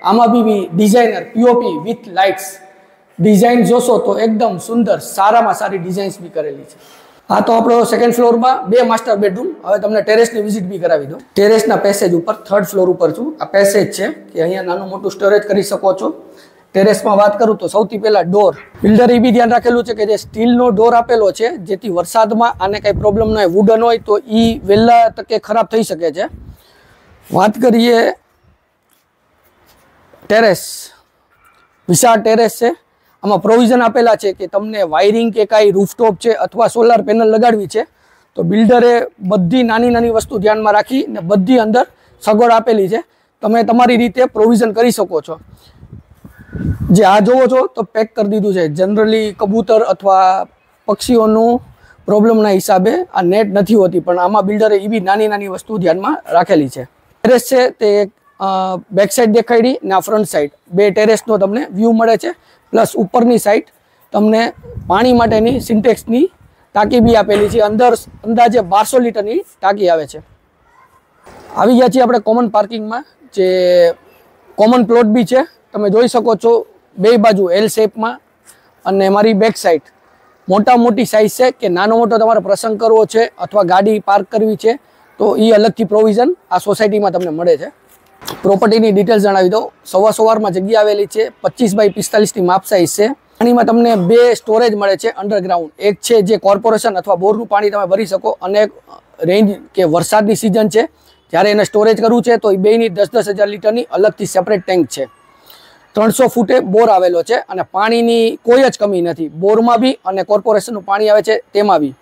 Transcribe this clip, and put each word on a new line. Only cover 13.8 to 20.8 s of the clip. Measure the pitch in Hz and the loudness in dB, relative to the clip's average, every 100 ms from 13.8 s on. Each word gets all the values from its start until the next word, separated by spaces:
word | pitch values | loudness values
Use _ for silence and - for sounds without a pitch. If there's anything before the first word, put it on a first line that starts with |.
| 190 | -2
છે | - 196 | -4 -8
કે | - - - | -8 -12 -4
અહીંયા | 165 190 | -4 -4
નાનું | 180 180 190 | -6 -8 -8
મોટું | 190 196 | -10 -10
storage | - 196 208 | -2 0 0
કરી | 208 202 | 0 -4
શકો | 185 196 190 | -2 -2 -2
છો. | 190 220 320 - - - _ _ | -2 -6 -8 -18 -20 -20 _ _
ટેરેસમાં | 190 202 196 226 196 | 0 2 0 0 2
વાત | 208 208 | 2 2
કરું | 190 208 | -2 -2
તો | 175 | -2
સૌથી | 196 220 214 | -2 -2 -4
પહેલા | 214 202 | 0 0
ડોર. | 170 202 196 147 - - | 0 2 2 0 -18 -4
બિલ્ડરે | 196 220 240 240 | 2 4 4 4
એ | |
બી | 247 | 2
ધ્યાન | 233 233 | 2 2
રાખેલું | 240 247 240 | 2 0 -2
છે | 240 | -4
કે | 196 208 | -4 -2
જે | 208 | -2
સ્ટીલનો | - 214 233 240 247 | -4 -2 0 2 2
ડોર | 196 | 2